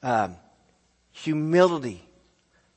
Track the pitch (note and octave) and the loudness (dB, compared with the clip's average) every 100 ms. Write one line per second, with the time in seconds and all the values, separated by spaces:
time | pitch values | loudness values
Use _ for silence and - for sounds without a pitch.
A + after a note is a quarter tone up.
0 | C3 A2+ F#2+ F2 _ _ _ _ _ _ | -2 -2 -2 -8 _ _ _ _ _ _
1 | _ - D#3 D3+ D#3 F3 F3+ E3 B2 F2+ | _ -10 -4 -4 2 4 4 2 -6 -12
2 | - _ _ _ _ _ _ | -20 _ _ _ _ _ _